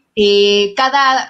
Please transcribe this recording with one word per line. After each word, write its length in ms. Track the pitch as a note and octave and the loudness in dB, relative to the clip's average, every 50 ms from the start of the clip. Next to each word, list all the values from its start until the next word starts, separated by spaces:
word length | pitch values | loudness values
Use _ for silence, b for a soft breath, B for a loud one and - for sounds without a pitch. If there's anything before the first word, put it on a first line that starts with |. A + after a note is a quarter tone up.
| b _ _ | b _ _
eh, 600 | A3 G#3 G3+ G3+ G3+ G3+ G3+ G3+ G3+ G3+ G3+ G3+ | -2 0 2 2 2 2 2 2 0 -2 -2 -2
cada 540 | - C4 C4 C4+ C#4 C#4 C4 C4 B3+ - | -2 -2 0 0 0 0 0 0 -2 -4